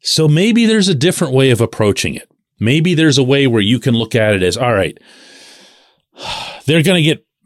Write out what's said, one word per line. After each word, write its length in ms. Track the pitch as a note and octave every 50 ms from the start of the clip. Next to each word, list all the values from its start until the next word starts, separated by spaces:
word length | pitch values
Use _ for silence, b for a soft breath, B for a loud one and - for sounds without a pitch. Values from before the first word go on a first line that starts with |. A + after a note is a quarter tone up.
So 260 | _ - - - D#3+
maybe 380 | D#3 D3 D#3 F#3+ A3+ A3+ A#3 A#3
there's 240 | A3 A3 A3 G3 F#3+
a 60 | F#3
different 400 | B2+ B2 F3+ F3+ - F#3 C#3 B2+
way 160 | C3 C3+ C3+
of 100 | B2 G#2
approaching 540 | A#2 G#2+ - - A2 G#2 F#2+ - - - -
it. 160 | - - _ _ _ _ _ _ _
Maybe 360 | G#2 G#2+ C3+ D#3+ D#3+ E3+ F3
there's 240 | D3+ D#3+ D#3+ C#3 C#3+
a 40 | C3+
way 240 | B2+ C#3 C#3 C#3
where 140 | C3+ A#2 A2+
you 180 | G2+ G2+ A#2+ A#2+
can 160 | - C3+ A#2
look 200 | A2+ A#2 A2+ -
at 200 | A#2+ A2 G#2+ G#2
it 80 | G2 F2+
as, 140 | F2+ E2+
"All 160 | A2+ B2+ B2 A#2
right, 240 | G2 F#2 D#2+ - - B B B B B B B B B B B B B B B B B B B B B B B
<sighs> 480 | B B B B B B B B B B
they're 180 | - D#3 E3+ D3+
gonna 200 | F3 F#3 F3+ D#3
get 240 | D3+ D#3 - _ _ _ _ _